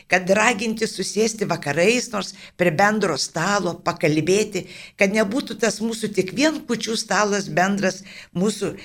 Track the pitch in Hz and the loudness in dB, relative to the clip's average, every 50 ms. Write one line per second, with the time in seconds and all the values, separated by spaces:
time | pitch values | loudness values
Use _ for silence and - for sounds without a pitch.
0 | - - 175 185 185 175 190 214 214 240 247 - 240 226 214 220 220 208 - - | -2 0 0 0 2 4 4 4 4 2 2 0 -2 -4 -2 -2 -4 -4 -4 -6
1 | 190 - - 202 220 220 220 - 196 151 170 165 - 143 143 160 175 214 240 247 | -6 -4 0 0 0 0 0 -4 -4 -2 -2 -2 -2 -2 2 4 4 4 4 2
2 | - - - 202 180 - - - - - _ - 180 175 156 143 196 208 214 214 | 0 -4 -6 -6 -6 -8 -12 -16 -20 -14 _ 2 2 2 4 4 4 4 4 2
3 | 202 180 151 - - - - 165 160 196 202 202 190 175 170 - - 175 165 - | 0 0 0 -2 -4 -4 -2 -2 0 0 0 0 0 -2 -4 -4 -4 -4 -2 2
4 | - 156 151 156 151 170 185 208 220 208 - 180 170 - - - - - _ - | 2 2 2 2 2 2 2 2 2 0 -4 -8 -8 -8 -14 -18 -20 -18 _ 0
5 | 202 196 202 220 220 196 226 285 - - 226 - 233 214 - - 214 226 226 226 | 0 2 4 2 0 2 0 -4 -4 -4 -4 -2 -2 -2 0 -2 -4 -4 -4 -4
6 | 220 208 - 185 185 185 156 208 285 320 302 277 - - 240 214 - 214 226 214 | -6 -2 -2 -2 -2 -2 0 2 2 2 2 0 -4 -4 -4 -4 -2 -4 -4 -4
7 | - - 196 185 214 208 202 202 - 151 151 165 180 190 202 196 208 190 185 - | -2 0 0 2 2 2 0 -2 -4 -2 0 2 2 2 2 0 0 -2 -2 -4
8 | - - - - - - - 175 185 220 208 - 202 170 - - | -12 -18 -20 -20 -20 -8 -2 0 0 0 0 -2 -4 -6 -6 -10